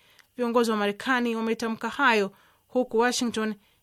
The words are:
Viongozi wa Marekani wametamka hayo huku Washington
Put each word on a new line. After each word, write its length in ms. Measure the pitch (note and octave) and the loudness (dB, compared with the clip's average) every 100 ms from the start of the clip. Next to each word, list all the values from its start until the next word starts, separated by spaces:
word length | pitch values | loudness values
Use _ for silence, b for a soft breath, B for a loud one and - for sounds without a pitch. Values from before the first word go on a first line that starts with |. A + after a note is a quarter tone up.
| b b b - | b b b -4
Viongozi 340 | A#3+ A#3+ A#3 | 0 2 2
wa 60 | G#3+ | 2
Marekani 580 | G3+ G3+ B3+ B3 A#3+ A3+ | 0 -2 -2 0 0 -2
wametamka 540 | A3+ A3+ A#3 A3+ A3+ | -2 -2 -4 -6 -6
hayo 420 | - C4+ A3 F#3+ b b b b | 0 2 4 0 b b b b
huku 300 | - - A3 | -2 0 2
Washington 580 | A#3+ B3 A#3+ A3 A3 G#3 b b | 2 0 -2 -2 -4 -6 b b